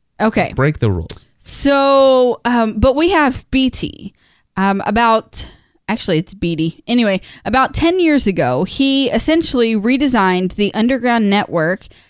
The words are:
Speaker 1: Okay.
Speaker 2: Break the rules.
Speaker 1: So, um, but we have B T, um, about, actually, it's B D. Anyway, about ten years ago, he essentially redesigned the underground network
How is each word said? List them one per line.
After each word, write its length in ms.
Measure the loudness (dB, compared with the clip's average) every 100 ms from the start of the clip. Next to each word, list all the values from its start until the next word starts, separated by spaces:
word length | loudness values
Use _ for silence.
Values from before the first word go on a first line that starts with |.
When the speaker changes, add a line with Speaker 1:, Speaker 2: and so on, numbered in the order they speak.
| _ -2
Speaker 1:
Okay. 320 | -2 0 -2
Speaker 2:
Break 260 | 0 0 0
the 100 | -2
rules. 360 | -2 -6 -14 -18 _
Speaker 1:
So, 1040 | -14 -2 2 2 4 4 4 4 2 0
um, 340 | 0 0 0 2
but 160 | 2 2
we 140 | 2
have 380 | 2 0 -2 -4
B 200 | 0 0
T, 440 | -2 -10 -10 -18 _ _ _ _ -2
um, 260 | 0 0 0
about, 640 | 2 4 2 -2 -16 -16 -18 _ _ -8
actually, 300 | -6 -2 -2
it's 140 | -2
B 220 | -6 -6 -2
D. 260 | -4 -6 -4
Anyway, 340 | 0 0 -2 -6 -12
about 300 | -4 0 0
ten 260 | 0 0 2
years 260 | 2 2 0
ago, 380 | -2 0 -2
he 460 | -4 -2 0 0 0
essentially 640 | -2 0 0 0 -2 0
redesigned 800 | 0 0 0 0 2 2 0 -2
the 180 | -2 -2
underground 540 | 0 -2 0 0 0 2
network 560 | 0 -2 -2 -2 -4 -8 -20 _